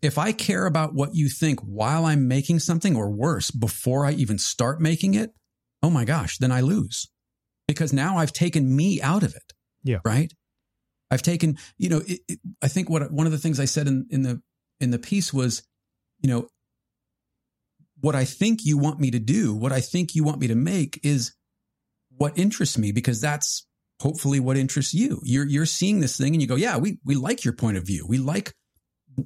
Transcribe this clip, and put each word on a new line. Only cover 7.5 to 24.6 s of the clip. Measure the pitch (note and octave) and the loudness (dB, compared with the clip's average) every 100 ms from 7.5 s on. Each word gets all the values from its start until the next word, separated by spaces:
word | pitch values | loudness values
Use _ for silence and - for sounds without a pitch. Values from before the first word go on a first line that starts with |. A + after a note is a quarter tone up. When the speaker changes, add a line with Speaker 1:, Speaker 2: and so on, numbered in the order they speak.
| _ - | _ -4
Speaker 1:
because | D3 D#3 | -2 0
now | C#3 D#3 F#3 | 0 0 0
I've | D3+ | 0
taken | - F3 D#3+ C3 C3+ | 0 0 2 2 4
me | F#3 F#3+ | 2 2
out | C3+ F#3+ | 0 2
of | F#3 - | 0 -4
it. | - _ _ _ | -16 _ _ _
Speaker 2:
Yeah. | C3+ G#2 - | -2 -2 0
Speaker 1:
Right. | A#2 D#3+ - _ _ _ _ _ _ _ | 0 0 -6 _ _ _ _ _ _ _
I've | C3 | -2
taken, | - E3+ D#3+ D3 - - | 0 0 0 0 -8 -4
you | F#3 | 0
know, | D#3 - | 0 -2
it, | F3 - | -8 -10
it, | - F3+ - | -12 -12 -4
I | C3+ | -2
think | F#3 F3+ | 0 0
what, | D#3+ C#3 | -2 -2
one | D3 D#3+ | 0 0
of | |
the | D3+ | 0
things | D#3+ C3+ | 0 0
I | C3+ | 0
said | - C#3+ | 0 0
in, | C3 C3 | 0 0
in | C3+ | -2
the, | C3 A#2+ - _ _ _ | 0 -4 -10 _ _ _
in | B2+ | -2
the | A#2+ | -2
piece | - G3 - | 0 -2 0
was, | C#3 B2+ A#2 - _ _ _ _ _ | 0 0 -2 -8 _ _ _ _ _
you | C#3 | 0
know, | A#2+ - _ _ _ _ _ _ _ _ _ _ _ _ _ _ _ | 0 -4 _ _ _ _ _ _ _ _ _ _ _ _ _ _ _
what | C#3 C#3 | 0 2
I | C3 | 0
think | - G#3 A3+ D#3+ | 0 0 2 0
you | D3 | 2
want | C#3+ D3+ | 0 0
me | C3+ | -2
to | A#2+ | 0
do, | A2 F#3+ D#3 G#2 | 0 2 0 0
what | B2+ | -2
I | C3+ | -2
think | - F3+ E3+ D#3+ | -2 -2 -2 0
you | |
want | D3+ D3 | 0 0
me | B2 | 0
to | A2+ | 0
make | D#3+ F#3+ C#3+ - | 0 0 -2 -2
is | D3 C#3+ A#2 - _ _ _ _ _ _ _ B2+ | -2 0 -2 -10 _ _ _ _ _ _ _ -4
what | D3 D3 | -2 0
interests | G3 - - - | 0 0 -2 0
me, | G#2 | -2
because | G#2 B2 A2+ | 0 0 0
that's | D3 D3 - - - _ _ - | -2 -4 -4 -6 -12 _ _ -6
hopefully | C#3 D#3+ C#3 C#3 | -4 -2 0 0
what | B2+ | 2
interests | C3+ | 0